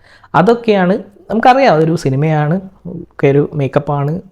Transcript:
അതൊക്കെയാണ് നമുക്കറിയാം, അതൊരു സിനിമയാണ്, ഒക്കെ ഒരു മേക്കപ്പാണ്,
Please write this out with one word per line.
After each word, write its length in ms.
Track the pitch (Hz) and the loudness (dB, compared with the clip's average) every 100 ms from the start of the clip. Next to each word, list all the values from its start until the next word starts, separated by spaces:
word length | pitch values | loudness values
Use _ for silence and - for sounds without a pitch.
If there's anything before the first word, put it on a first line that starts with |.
| _ - - - | _ -20 -4 0
അതൊക്കെയാണ് 640 | 190 233 233 202 180 220 - - - | 2 2 0 0 0 -2 -6 -18 -8
നമുക്കറിയാം, 440 | 220 254 254 254 | 0 4 4 4
അതൊരു 220 | 156 160 165 | 2 2 0
സിനിമയാണ്, 640 | 139 131 156 151 147 185 190 - - | -2 -2 0 0 0 -4 -6 -18 -16
ഒക്കെ 400 | 170 175 - 143 | -16 -16 -2 2
ഒരു 220 | 143 143 | 2 0
മേക്കപ്പാണ്, 680 | 147 135 139 143 143 143 165 - | -2 -2 -2 -2 -4 -4 -6 -8